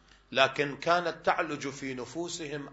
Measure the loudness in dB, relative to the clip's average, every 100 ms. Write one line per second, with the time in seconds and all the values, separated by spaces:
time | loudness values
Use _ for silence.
0 | _ -20 _ 4 4 4 -2 0 2 4
1 | 2 0 0 2 0 -4 -6 -8 -8 -6
2 | -8 -8 -6 -6 -6 -8 -6